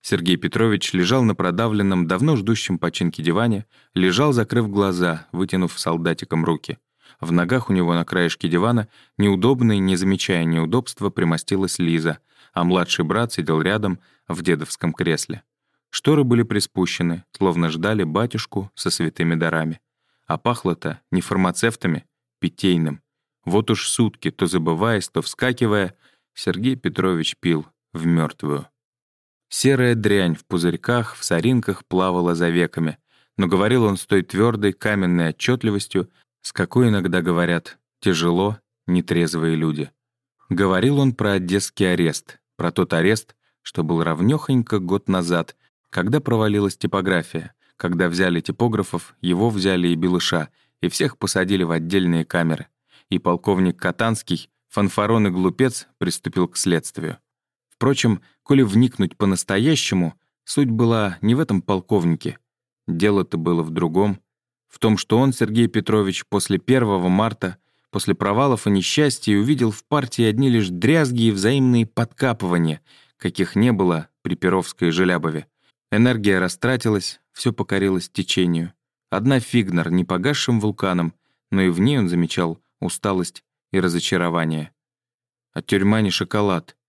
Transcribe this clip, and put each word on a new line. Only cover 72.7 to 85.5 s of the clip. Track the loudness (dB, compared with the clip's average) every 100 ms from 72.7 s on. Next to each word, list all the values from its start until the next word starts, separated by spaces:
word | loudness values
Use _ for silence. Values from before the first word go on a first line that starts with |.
| -2 _ _ _ _
каких | -6 -2 -2 2
не | 2
было | 2 2 0 -4 _
при | -8
Перовской | -2 0 0 -2 -2 0
и |
Желябове. | 2 2 2 -2 -6 -10 _ _ _ _
Энергия | 2 2 2 2 2
растратилась, | 0 -2 -2 0 0 -2 -4 -12 _
все | -4 -4
покорилось | -4 -4 0 0 0 -4
течению. | -8 -4 0 2 0 -4 _ _ _ _
Одна | -2 2 0
Фигнер | 2 0 0 -2 0
не | 0
погасшим | 0 -2 -2 -2 0 0
вулканом, | 0 -2 -2 -2 -4 -6 _ _ _
но | 0
и | 2
в | 2
ней | 0 2
он | 0
замечал | 0 -2 -2 -4 -6 _ _
усталость | -8 -4 -2 -2 -4 -10 _ _ _
и | 0
разочарование. | 0 -2 -2 0 0 -2 -2 -4 -8 _ _ _ _ _ _ _ _